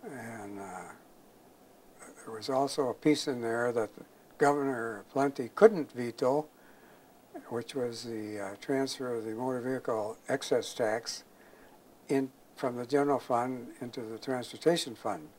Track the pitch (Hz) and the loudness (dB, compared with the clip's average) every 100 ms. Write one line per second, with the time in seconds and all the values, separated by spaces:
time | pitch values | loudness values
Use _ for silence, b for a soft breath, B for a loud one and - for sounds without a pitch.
0 | 233 135 113 113 101 101 98 90 87 - | -12 -12 -10 -10 -10 -10 -10 -10 -12 -18
1 | - - - - - - - - - - | -20 -20 -20 -20 -20 -20 -20 -20 -20 -20
2 | - - - 110 107 131 139 - 131 113 | -20 -16 -12 -10 0 2 2 0 -2 2
3 | 156 147 - 123 117 117 120 120 110 - | 4 4 2 -2 -2 0 2 2 -2 -6
4 | - - - - 143 143 139 127 113 104 | -20 -20 -20 4 4 6 2 -2 -4 -6
5 | - 139 139 - 117 - 214 202 139 120 | -4 0 2 0 -6 8 10 10 -4 -4
6 | 120 - 127 139 156 B B B B B | -6 0 2 2 0 B B B B B
7 | B B - 349 - 117 113 139 123 113 | B B -18 -18 -8 -8 -6 -4 -4 -4
8 | 120 113 107 104 98 101 - 135 135 - | -8 -8 -8 -8 -8 -10 -2 0 0 -4
9 | 127 117 110 110 127 127 120 131 - 113 | -4 -4 -4 -4 -2 -2 -2 -4 -2 -2
10 | 104 113 - 135 - 127 107 - 113 113 | -2 -6 -4 -2 2 0 0 -2 0 0
11 | - - - B B B B B B - | -4 -10 -12 B B B B B B -20
12 | - 135 135 - - - 135 123 120 143 | 0 0 0 -6 -20 -4 -4 -4 0 2
13 | 143 135 - 123 123 127 120 - 120 117 | 4 2 2 0 0 -4 -10 -10 -10 -8
14 | 110 113 - 127 117 117 156 170 143 113 | -10 -8 -4 -4 -4 0 2 2 0 -6
15 | 113 92 76 | -6 -6 -8